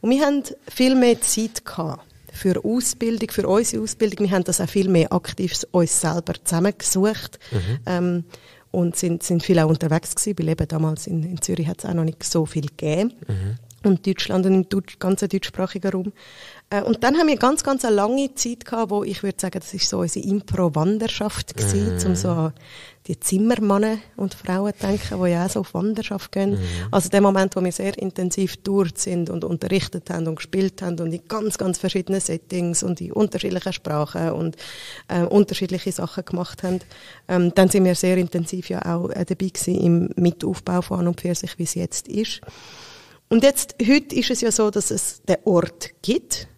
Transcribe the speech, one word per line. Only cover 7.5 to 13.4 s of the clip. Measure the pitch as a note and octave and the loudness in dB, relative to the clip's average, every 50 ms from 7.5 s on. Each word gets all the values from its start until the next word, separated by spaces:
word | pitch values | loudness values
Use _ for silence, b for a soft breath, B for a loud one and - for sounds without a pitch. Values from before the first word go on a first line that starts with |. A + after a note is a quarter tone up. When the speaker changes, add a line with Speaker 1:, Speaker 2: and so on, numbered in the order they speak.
| - | -4
Speaker 2:
Mhm. | A2 E2+ F#2 A#2 C#3+ - | -2 -2 -2 -4 -4 -4
Speaker 1:
ähm, | - F3+ F3 F3 F3+ F3 F3 E3+ B B B B B B B B B | -4 -2 0 0 0 0 -2 -4 B B B B B B B B B
und | - F#3+ F3 E3+ E3 | -2 0 0 0 0
sind, | - - F3 E3+ E3+ - | 0 -2 -2 -2 -2 -2
sind | - F3+ E3+ - | 0 0 0 2
viel | - F#3 E3+ | 4 4 4
auch | D#3 D#3 | 6 4
unterwegs | D#3+ D3+ - D#3+ D#3 E3 - - - | 4 2 2 0 0 0 0 -2 -4
gewesen, | - - A3 G3+ - | -4 -2 -2 -2 -2
weil | E3 D#3 | 0 -2
eben | D#3+ - D#3+ D3+ | 0 -2 -2 -2
damals | D#3+ D#3 D#3+ D#3 D#3 D#3 - | -2 -2 0 0 -2 -4 -6
in, | - F3+ D#3+ D3+ | -4 -4 -2 -2
in | F3 F3+ D#3 | -2 -4 -6
Zürich | - - F3+ E3 E3 D3 | -4 -4 -2 -2 -2 -4
hat's | F3 _ - | -4 _ -6
auch | - F3+ | -4 -2
noch | E3+ D#3+ | 0 0
nicht | D#3+ D#3 _ - | 0 -2 _ -8
so | - - F3 D#3+ | -2 0 0 -2
viel | D3+ - D#3+ C#3+ | 0 -2 -4 -4
gegeben. | D3 - - - D#3 D3+ E3+ G3+ A#3+ B3+ - - - | -4 -8 -6 -4 -2 0 0 0 -2 -2 -6 -8 -6
Speaker 2:
Mhm. | G#2+ F#2+ | -4 -4